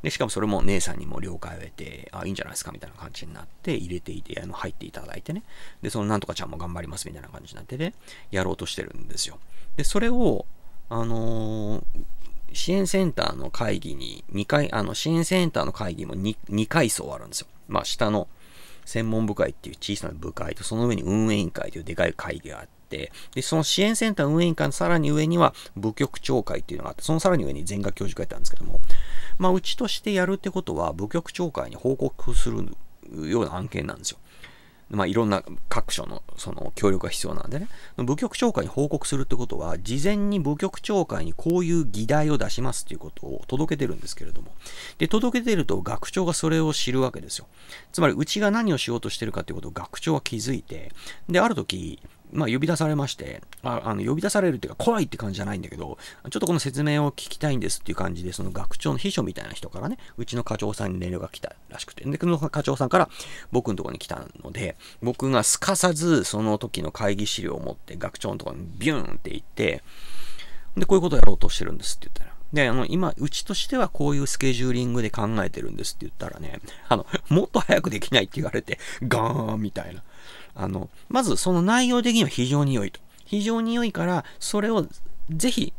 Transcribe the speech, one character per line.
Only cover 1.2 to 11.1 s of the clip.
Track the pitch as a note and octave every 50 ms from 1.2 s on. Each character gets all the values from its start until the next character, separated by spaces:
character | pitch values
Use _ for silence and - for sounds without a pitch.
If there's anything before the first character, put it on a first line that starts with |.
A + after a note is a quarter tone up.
了 | - F#2 F2
解 | - - E2 E2 E2
を |
得 | - -
て、 | - - - - - - - - -
「あ、 | F#2 -
い | F#2+
い |
ん | G2
じ | -
ゃ | -
な | -
い |
で | -
す | - -
か」 | -
み | - -
た | -
い | -
な | -
感 | - - -
じ | - - -
に | E3+ D3+
な | -
っ | -
て、 | - - - - F#3 D3+
入 | - F2+ F2
れ | F2+ F2
て | - -
い | D#2+ F2
て、 | - - - -
あ | -
の、 | F2+ G2
入 | - - F#2
っ | -
て | - -
い | -
た | - -
だ | - - -
い | -
て | - - D#3
ね。 | G#3 - - - - - - - -
で、 | - G#2+
そ | - A#2
の | G#2
な | G#2 G#2+
ん | G2+
と | -
か | - -
ち | -
ゃ | G2
ん | -
も | C#2+
頑 | D#2 E2+ F2
張 | F2 E2+
り | E2+ D2+
ま | D2+
す | - -
み | -
た | - -
い |
な | - -
感 | - - -
じ | -
に | -
な | - -
っ |
て | - B2
ね、 | C3 D#3+ F3+ - - - - - - - -
や | - F#2+
ろ | F#2 F2+
う | E2+
と | - F#2
し | - -
て | -
る | - - -
ん | - -
で | - - -
す | - -
よ。 | - - - - - - - - -
で、 | - D3
そ | - - G3+
れ | A3+ A3+
を、 | A#3+ B3 A#3 E3+ A#2+ - - - - - - - - - - -
あ | A#2 A2+ A2+
の | A#2